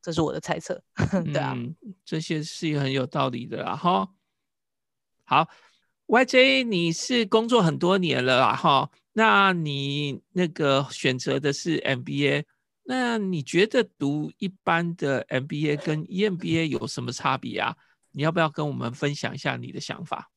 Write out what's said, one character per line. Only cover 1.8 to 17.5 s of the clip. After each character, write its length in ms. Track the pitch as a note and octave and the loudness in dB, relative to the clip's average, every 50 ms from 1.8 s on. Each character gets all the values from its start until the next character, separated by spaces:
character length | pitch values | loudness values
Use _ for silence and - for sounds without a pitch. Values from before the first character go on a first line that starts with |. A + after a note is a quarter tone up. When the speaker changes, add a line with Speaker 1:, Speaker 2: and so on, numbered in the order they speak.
| - A3+ F#3+ _ _ | -16 -20 -20 _ _
Speaker 2:
这 160 | - - D#3 | -6 -6 -6
些 220 | D#3+ - E3 D#3 | -4 -4 -4 -4
是 340 | D3+ D#3+ - - - D#3+ D3+ C#3+ | -4 -8 -10 -6 -4 -2 -2 0
很 100 | C#3+ C3+ | 0 0
有 160 | C3+ C#3 B2+ | 0 -2 -2
道 220 | C3+ - D#3+ C3+ C3 | -2 -2 -2 0 0
理 180 | B2 B2 - | -2 -6 -8
的 160 | - - - | -8 -8 -6
啦， 140 | - - F2+ | -4 -6 -6
哈。 320 | D#3 - F3 F#3 G3 F#3+ - _ _ _ _ _ _ _ _ _ _ _ _ _ _ _ _ _ _ _ _ _ _ | -2 0 2 2 2 0 -4 _ _ _ _ _ _ _ _ _ _ _ _ _ _ _ _ _ _ _ _ _ _
好 260 | _ _ B2+ C#3 E3 - - - _ _ _ _ _ _ _ _ _ | _ _ 2 2 2 2 -4 -20 _ _ _ _ _ _ _ _ _
，Y 180 | - - A#3+ C4 | 2 4 4 4
J， 400 | B3 - B3+ C4 C4+ C4 C4 B3+ | 6 6 6 8 8 6 2 2
你 260 | A#3 G#3+ F3 E3+ E3 | 0 0 0 2 0
是 340 | E3 - - - C4 A#3+ A3+ | 0 -2 -2 -2 0 0 0
工 220 | G3 A3+ A3 A3+ A#3 | 4 2 2 2 4
作 140 | B3 A#3+ | 4 4
很 160 | F#3 E3 D3 C3+ | 4 4 2 2
多 180 | D3+ F3 F#3+ | 2 2 4
年 280 | G3 F3+ D#3+ C3 C3 B2+ | 4 2 2 0 2 2
了 160 | B2+ C3 B2 | 4 4 6
啦， 160 | C3 A2 A2 | 4 4 2
哈， 340 | - - E3 C#3+ C3 C#3 - _ _ _ _ | 2 2 4 4 4 2 0 _ _ _ _
那 400 | _ A3 A3 A3 G#3 G3+ G3 F#3+ | _ 2 4 4 6 6 4 4
你 680 | F#3 F3 D#3+ D3+ C#3+ C#3 C#3 C#3 C#3 D3 D3 C#3+ C3+ - _ _ | 2 0 -2 -2 -2 -2 -2 -2 -2 -2 -2 -4 -6 -8 _ _
那 160 | _ F#3 F3+ E3 | _ -2 -2 -2
个 380 | F3 - D#3 C#3 C3+ C3+ C#3+ C3+ | -2 0 2 2 4 2 2 -2
选 280 | - - - C#3 B2+ B2+ | -8 -2 0 0 0 0
择 200 | - C#3 C3+ C#3 | -2 -2 -2 0
的 140 | C#3 D3 | 0 -2
是 240 | C#3+ - - E3+ D#3+ - - | -2 -2 -2 -2 -2 -2 0
M 180 | - C3+ B2 | -2 -2 -2
B 240 | B2+ - C#3+ C#3 C#3+ | -4 -6 -4 0 0
A， 200 | C#3 C#3+ C#3+ D3+ _ _ _ _ _ _ _ _ | 2 2 0 -2 _ _ _ _ _ _ _ _
那 340 | - B3+ B3+ B3+ A#3+ A#3 A3+ | -6 -4 -2 -2 -2 -2 -2
你 240 | G3+ F#3+ F#3 D#3 | -2 -2 -2 -4
觉 240 | C3 - - E3 G3+ | -4 -2 2 2 2
得 180 | A3 - C4 A3+ - _ _ | 4 2 0 0 0 _ _
读 340 | C#3+ C#3 C#3+ D3+ D3+ D#3 - _ | -2 -2 -2 -2 -4 -6 -8 _
一 100 | - F#3+ | -8 -8
般 480 | F#3+ _ _ - E3+ E3 E3+ E3+ E3+ | -8 _ _ 0 0 2 0 -2 -4
的 240 | - D#3+ C#3+ C3+ B2 - _ | -2 -2 -2 0 -2 -2 _
M 160 | - C3 C3 | -4 -4 -4
B 260 | D3+ - D3 D3+ D3+ | -4 -4 -2 0 0
A 60 | D3 | -2
跟 280 | D3 - - D#3 D#3 D3+ - | -2 -2 -4 -4 -4 -4 -6
E 160 | - F3+ G#3 | -2 -2 0
M 120 | G#3+ F#3 | 0 -2
B 220 | E3 - F3 D#3+ E3 | -2 -2 -2 0 0
A 100 | E3 D#3 | 0 -2
有 180 | B2+ - - | -2 -4 -6
什 180 | A2+ - - B2+ | -6 -8 -6 -8
么 80 | A#2+ | -8
差 240 | - - - C3+ C3 | -8 -2 0 0 0
别 240 | C#3+ - - | 0 -4 -6